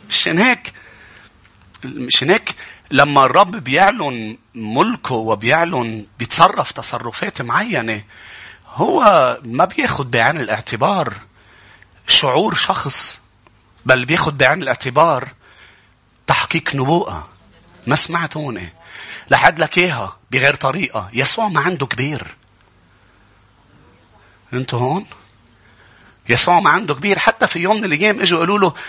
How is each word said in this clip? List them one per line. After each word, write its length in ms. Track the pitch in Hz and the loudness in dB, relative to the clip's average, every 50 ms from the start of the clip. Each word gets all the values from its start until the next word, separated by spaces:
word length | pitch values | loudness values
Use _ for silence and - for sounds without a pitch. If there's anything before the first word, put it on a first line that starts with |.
| - - | -8 -2
مشان 300 | - - - 165 160 175 | 0 2 2 2 2 2
هيك، 340 | 226 254 240 - - - - - - - - - - - - - - - _ _ _ _ _ _ _ _ _ - - | 2 2 2 0 -4 -18 -20 -20 -20 -20 -20 -20 -20 -20 -20 -20 -20 -20 _ _ _ _ _ _ _ _ _ -16 -14
مشان 460 | 131 123 - 123 127 - - 131 156 | -14 -10 -8 -2 0 0 2 4 2
هيك 260 | 202 233 - - - - - - - - _ - | 2 2 0 -6 -12 -14 -16 -20 -20 -20 _ -2
لما 340 | - 135 143 147 143 139 135 | 4 4 4 6 6 4 4
الرب 260 | 123 120 180 208 180 | 6 6 4 4 4
بيعلن 880 | 208 214 123 127 135 160 196 202 254 220 165 139 123 117 110 107 113 - _ _ - | 0 -10 -6 -2 2 4 4 4 2 0 -4 -6 -6 -6 -8 -10 -12 -14 _ _ -14
ملكه 600 | 120 110 107 113 139 185 226 240 - - - 127 | -12 -8 -4 0 0 2 0 0 -6 -6 -4 -4
وبيعلن، 920 | 113 110 113 107 104 110 120 147 165 170 170 147 127 117 113 113 110 104 _ _ - | -4 -2 -2 -2 -2 0 0 2 2 0 0 -2 -4 -4 -4 -6 -10 -12 _ _ -10
بيتصرف 520 | 117 - - - 170 190 196 - - - | -4 -2 2 4 4 4 4 0 -6 -6
تصرفات 680 | - 139 - - - 120 120 117 - - 175 185 - - | -6 -8 -8 -6 -6 -6 -8 -8 -8 -8 -8 -8 -8 -8
معينة، 600 | 123 120 120 170 214 240 185 131 113 113 107 104 104 _ - - - - - - - - - - _ | -6 -2 -2 -2 -2 -2 -2 -4 -2 -2 -6 -6 -8 _ -20 -20 -20 -20 -20 -20 -20 -20 -20 -20 _
هو 720 | - - - 190 247 392 330 247 208 185 156 131 123 120 117 135 | -14 -4 -2 0 0 2 4 6 6 6 6 6 4 2 -4 -8
ما 220 | 113 120 143 180 | -8 0 0 0
بياخد 460 | 190 - - 269 - - - 135 120 | 0 0 -4 -2 -2 -2 -4 -4 -2
بعين 260 | 123 117 113 131 165 | 0 2 2 2 2
الاعتبار 760 | 156 120 101 110 107 - - 120 107 139 180 202 185 151 - - - - _ _ _ _ _ _ - _ - - _ - _ _ _ - | 0 -4 -4 -4 -6 -4 -8 -4 -2 -2 0 0 -2 -2 -4 -6 -12 -20 _ _ _ _ _ _ -20 _ -20 -20 _ -20 _ _ _ 0
شعور 480 | - - - 143 135 123 156 208 220 170 | 4 4 4 4 4 2 2 0 0 -2
شخص، 640 | - - - - - - 139 - - - - - - _ _ _ _ _ _ _ _ _ _ _ _ - | -4 -2 -2 -2 -2 -2 -4 -4 -4 -4 -4 -6 -10 _ _ _ _ _ _ _ _ _ _ _ _ 2
بل 200 | 123 131 123 123 | 2 2 2 2
بياخد 320 | 131 165 170 - 156 147 | 0 0 0 0 -2 0
بعين 260 | 135 135 131 156 190 143 | 2 2 2 2 2 0
الاعتبار 640 | 135 120 - - 131 123 147 165 170 143 123 120 - - _ _ - - _ - - _ _ _ _ _ _ _ _ _ _ - | -4 -4 -4 -4 -2 2 4 4 4 2 0 -2 -8 -16 _ _ -20 -20 _ -20 -20 _ _ _ _ _ _ _ _ _ _ -4
تحقيق 480 | - - - - - - 160 - - 139 | -2 -2 -2 0 -2 -4 -4 -4 -4 -4
نبوءة. 540 | 139 131 143 165 170 - - 90 80 - - - _ _ _ _ _ _ - _ - - | -2 0 0 0 0 0 -4 -8 -12 -14 -16 -20 _ _ _ _ _ _ -20 _ -12 -4
ما 80 | 120 147 | 0 2
سمعت 420 | - - - 165 170 170 147 - | 2 2 2 0 -4 -6 -4 -6
هون؟ 320 | 156 151 135 113 90 90 82 - _ - - - - - - - - - - | -8 -8 -8 -8 -10 -12 -14 -18 _ -20 -20 -20 -20 -18 -16 -18 -16 -2 0
رح 120 | 123 - - | 0 4 4
أعد 160 | 175 160 156 | 2 2 2
لك 180 | 160 147 - | -4 0 2
إياها 400 | 180 175 175 139 120 98 98 - _ _ - | 0 0 0 0 -4 -8 -10 -12 _ _ -4
بغير 240 | 120 131 131 143 139 | -2 0 2 2 0
طريقة. 540 | - - 135 131 202 190 - - 110 92 95 110 | 0 -2 -4 -2 -2 -6 -6 -6 -8 -8 -6 -4
يسوع 340 | 120 135 - - 233 226 | -2 0 0 0 0 -2
ما 140 | 202 170 147 | -2 0 0
عنده 240 | 151 180 185 135 139 | -2 -2 -2 -2 -4
كبير. 500 | - - 117 135 147 151 120 - - - _ _ _ _ _ _ _ _ _ _ _ _ _ _ _ _ _ _ _ _ _ _ _ _ _ _ _ _ _ _ _ _ _ _ _ _ _ _ _ _ _ _ - 123 | -6 -4 -4 -4 -4 -4 -6 -10 -12 -18 _ _ _ _ _ _ _ _ _ _ _ _ _ _ _ _ _ _ _ _ _ _ _ _ _ _ _ _ _ _ _ _ _ _ _ _ _ _ _ _ _ _ -10 -8
أنتوا 260 | 127 131 - 127 120 | -8 -6 -4 -4 -2
هون؟ 260 | 123 127 160 196 214 - - - _ _ _ _ _ _ _ _ _ _ _ _ _ _ _ _ _ - _ _ _ - | -2 -2 -2 -4 -6 -10 -20 -20 _ _ _ _ _ _ _ _ _ _ _ _ _ _ _ _ _ -20 _ _ _ 0
يسوع 300 | 120 117 - 175 175 165 | 2 2 4 4 4 4
ما 100 | 156 151 | 4 4
عنده 240 | 156 190 226 170 143 | 2 2 0 -4 -6
كبير. 260 | 131 165 202 190 - | -4 0 -2 0 2
حتى 280 | - 220 - - - | 2 0 2 2 -2
في 120 | - - 170 | -2 -2 -2
يوم 180 | 170 190 214 | 0 0 0
من 80 | 208 214 | 0 0
الأيام 340 | 180 147 147 202 214 202 - | -4 -2 0 2 0 2 2
إجوا 180 | 196 165 175 165 | 2 2 2 2
قالوا 200 | 165 180 208 208 | 2 0 2 2
له: 140 | 190 170 - - - | 2 0 0 -4 -16